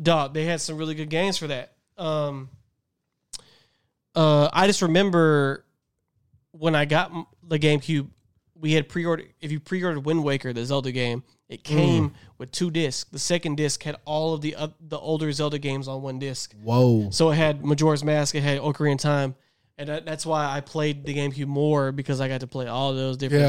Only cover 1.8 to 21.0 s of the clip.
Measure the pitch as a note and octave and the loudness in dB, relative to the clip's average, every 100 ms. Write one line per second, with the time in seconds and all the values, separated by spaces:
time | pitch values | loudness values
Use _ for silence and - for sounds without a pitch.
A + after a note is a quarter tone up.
1.8 | _ - E3 D#3 D3 C#3 C3 - _ _ | _ -8 -4 -2 -4 -6 -12 -18 _ _
2.8 | _ _ _ _ _ - _ _ _ _ | _ _ _ _ _ -20 _ _ _ _
3.8 | _ _ _ - D#3 D3 D3 E3 F#3+ G3+ | _ _ _ 2 4 6 4 4 4 4
4.8 | F3 E3 G3+ F3 D#3+ D3+ C#3 C#3 _ _ | 2 4 4 4 4 4 2 -4 _ _
5.8 | _ _ _ _ _ _ _ D#3+ D#3+ D#3 | _ _ _ _ _ _ _ -4 0 2
6.8 | D3 D3+ F3+ E3+ - _ E3+ D#3+ D3+ D3 | 2 2 0 -6 -12 _ -4 2 4 2
7.8 | C3+ D3+ C#3 _ _ _ _ - D#3 D#3 | 2 -2 -4 _ _ _ _ -8 0 2
8.8 | D3+ F3 E3+ E3 - _ D#3 D3+ - F#3 | 0 -4 -2 -2 -4 _ -8 -8 -6 -4
9.8 | F3+ D3+ C#3+ E3 D3 C#3 B2+ A#2+ A#2+ C#3 | -2 -4 -2 0 0 -2 -4 -6 -2 -2
10.8 | C3 B2+ B2 A#2+ - _ - C3+ - D3+ | -2 -2 -2 -4 -8 _ -20 -16 -2 2
11.8 | F3 A#2+ G2+ - - - B2+ - F3 D#3+ | 4 4 0 -4 -20 -16 -10 -4 -2 0
12.8 | D3+ B2 - C#3 - F3 E3 D3 D3+ - | -2 -4 -10 -8 -2 -2 -2 -2 -2 -2
13.8 | D3+ D3 - D3+ D#3+ D#3 D3+ D3+ D3+ - | -8 -10 -6 -2 -2 -2 -4 -6 -8 -10
14.8 | D#3+ D#3+ - D#3 D#3 C#3+ D3+ D3 C#3 C3+ | -12 -10 -4 -2 -2 -2 -2 -2 -4 -6
15.8 | C3+ C3+ C3+ C3 C#3 B2+ - G#2 A2 B2 | -6 -8 -8 -8 -8 -8 -12 -10 2 6
16.8 | B2+ A2+ G#2 G2 D#3+ D3+ D#3 D3 C#3+ D3 | 6 6 2 2 4 4 2 2 0 2
17.8 | D#3 D3 D3+ D3+ D3 D3+ C#3+ C#3 D3+ C#3 | 4 2 2 0 0 -2 -2 -2 -2 0
18.8 | D3 C#3 D3+ C#3+ C3+ C3 _ _ _ - | 0 2 2 2 0 -6 _ _ _ -14
19.8 | C#3+ D3+ D#3+ D#3 E3 D#3 C#3+ C#3+ C#3 D#3+ | -8 -8 -8 -8 -4 -2 -2 -4 -6 -2
20.8 | D3+ C#3+ | -2 -2